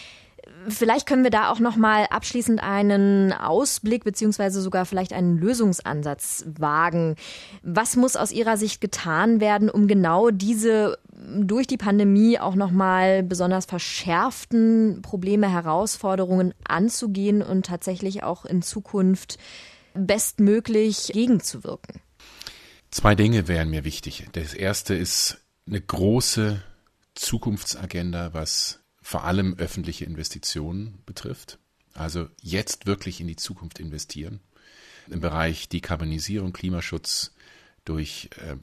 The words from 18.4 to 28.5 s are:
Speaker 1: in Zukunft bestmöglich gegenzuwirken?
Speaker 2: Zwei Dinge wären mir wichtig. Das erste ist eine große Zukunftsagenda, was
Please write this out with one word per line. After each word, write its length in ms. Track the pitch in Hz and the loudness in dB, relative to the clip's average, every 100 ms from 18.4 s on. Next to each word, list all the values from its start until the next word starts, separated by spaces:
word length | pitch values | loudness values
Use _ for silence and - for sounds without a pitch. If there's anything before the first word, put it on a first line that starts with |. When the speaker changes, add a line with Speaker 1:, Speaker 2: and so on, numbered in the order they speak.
| - | -4
Speaker 1:
in 160 | 185 | -4
Zukunft 760 | 170 220 - 202 185 190 - - - - - - _ | -2 -8 -6 0 2 2 -2 -16 -18 -20 -20 -20 _
bestmöglich 1160 | - 190 214 - - 202 214 226 220 220 202 - | -6 0 0 0 4 4 4 2 0 2 0 -4
gegenzuwirken? 880 | 208 240 226 - 135 - - - - _ _ - - - - - - _ | -2 2 2 0 -8 -10 -12 -14 -20 _ _ -20 -20 -20 -20 -20 -20 _
Speaker 2:
Zwei 240 | - 107 | 0 4
Dinge 340 | 104 107 113 82 | 6 4 4 2
wären 200 | 85 80 | 0 0
mir 160 | 78 | -2
wichtig. 440 | 73 - - - - | -4 -8 -10 -12 -12
Das 220 | - 78 | -10 -10
erste 400 | - 95 101 - | -6 -4 -4 -2
ist 440 | 95 90 - - - _ _ - | -2 -2 -2 -4 -6 _ _ -8
eine 160 | 104 | -8
große 800 | - - 95 120 - - 107 101 - - _ _ _ | -6 0 2 2 2 0 0 -2 -8 -20 _ _ _
Zukunftsagenda, 1160 | - - 113 120 101 - - 87 87 87 85 85 | -10 -6 -4 -4 -4 -6 -8 -8 -6 -6 -6 -6
was 480 | 80 78 | -6 -6